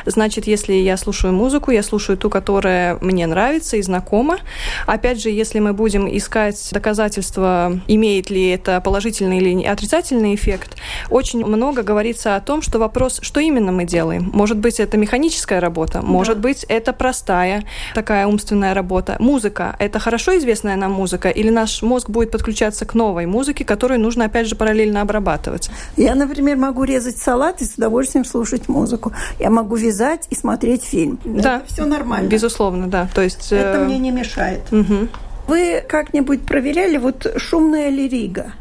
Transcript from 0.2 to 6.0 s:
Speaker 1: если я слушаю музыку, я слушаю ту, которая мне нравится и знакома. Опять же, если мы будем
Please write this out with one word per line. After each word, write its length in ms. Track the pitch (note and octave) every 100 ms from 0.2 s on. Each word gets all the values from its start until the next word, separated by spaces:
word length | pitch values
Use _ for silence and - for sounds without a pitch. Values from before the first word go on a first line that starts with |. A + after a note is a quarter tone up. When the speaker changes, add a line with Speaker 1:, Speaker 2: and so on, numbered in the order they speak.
| G#3+ G#3+ G#3
Speaker 1:
если 260 | G#3 G#3
я 220 | F#3+ F#3+ F#3
слушаю 360 | - G3 F#3
музыку, 380 | F#3 B3+ C#4+ C#4
я 120 | A3+
слушаю 340 | G#3 G#3+ - F#3+
ту, 120 | G#3
которая 680 | G3 G3 G3 F#3+ F3+ F3 -
мне 260 | F#3 F#3 E3
нравится 500 | F3 A#3+ D#4 - A3
и 60 |
знакома. 560 | F#3 F3+ - G#3 C#4+ F#4+ - - - - -
Опять 360 | G#3+ B3 A#3
же, 80 | A3
если 300 | G#3+ A3 A3
мы 120 | G#3
будем 360 | G3+ A3 G3+